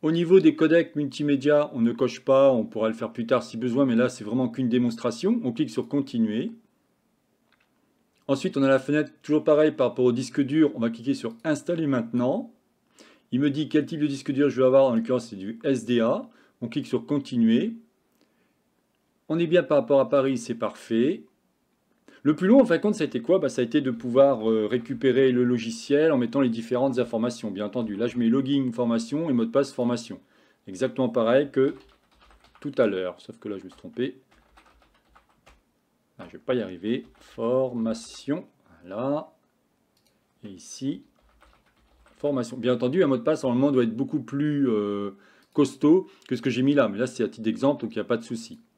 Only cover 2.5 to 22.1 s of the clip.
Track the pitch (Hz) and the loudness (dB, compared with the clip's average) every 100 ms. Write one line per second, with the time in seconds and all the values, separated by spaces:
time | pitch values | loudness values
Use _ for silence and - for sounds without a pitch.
2.5 | 123 107 110 110 113 113 - 117 127 - | 4 -2 -2 -2 -2 -8 -8 0 0 0
3.5 | 113 123 120 139 117 123 - 104 123 127 | -6 -2 0 2 2 0 -2 -6 -2 -2
4.5 | 120 127 123 120 113 120 110 190 240 139 | -2 0 2 0 -2 -6 -2 -2 -2 -2
5.5 | 113 139 - 117 143 139 120 110 107 190 | -4 -4 -4 -4 -4 -4 -2 0 -2 -6
6.5 | - _ _ _ _ _ _ _ _ _ | -10 _ _ _ _ _ _ _ _ _
7.5 | _ _ _ _ _ _ _ - 139 185 | _ _ _ _ _ _ _ -4 -4 -2
8.5 | 143 135 135 135 147 147 _ - 151 151 | 0 2 2 2 -2 -2 _ -2 0 4
9.5 | 147 156 147 123 127 123 120 131 - 139 | 4 4 2 -2 2 0 2 -4 -4 -2
10.5 | 151 151 139 117 113 117 135 117 - 165 | 2 2 2 -4 -4 -6 -4 -6 -8 -6
11.5 | 147 - 170 156 131 113 120 123 185 - | -6 -4 -4 -2 -2 -2 -2 -2 -2 -6
12.5 | _ _ _ _ _ - _ _ 123 147 | _ _ _ _ _ -20 _ _ -2 0
13.5 | 139 139 151 127 160 147 135 - 135 143 | -2 0 0 -2 -4 -4 -4 -4 0 0
14.5 | 117 131 135 135 113 113 127 117 101 98 | 4 4 6 4 2 0 -4 -4 -12 -12
15.5 | 113 147 127 110 120 113 175 - _ _ | -8 -4 -4 0 0 0 -2 -6 _ _
16.5 | _ 123 151 131 123 - 147 139 123 113 | _ -8 -8 -4 -6 -2 -6 -4 2 4
17.5 | 117 202 226 _ _ _ _ _ _ _ | 4 0 -8 _ _ _ _ _ _ _
18.5 | _ _ _ _ _ _ _ _ 160 170 | _ _ _ _ _ _ _ _ -2 2
19.5 | 175 - 147 117 139 123 139 135 127 117 | 2 4 0 4 2 4 2 0 -2 -6
20.5 | 113 110 - - 113 131 214 - _ _ | -6 -6 -8 -4 0 0 -2 -10 _ _
21.5 | _ _ _ _ _ _ | _ _ _ _ _ _